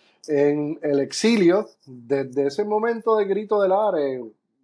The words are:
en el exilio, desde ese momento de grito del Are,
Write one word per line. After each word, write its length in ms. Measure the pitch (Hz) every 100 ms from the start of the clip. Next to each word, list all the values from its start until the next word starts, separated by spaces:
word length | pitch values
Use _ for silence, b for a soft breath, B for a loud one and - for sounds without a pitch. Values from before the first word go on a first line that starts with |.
| b b -
en 520 | 147 143 147 147 160
el 200 | 151 139
exilio, 680 | 135 - 220 233 170 185 214 _
desde 600 | - 123 117 139 135 127 139
ese 180 | 139
momento 520 | 208 214 226 233 220 220
de 100 | 202
grito 340 | 196 214 214
del 120 | 190
Are, 500 | 190 214 175 139 127 113 - _ _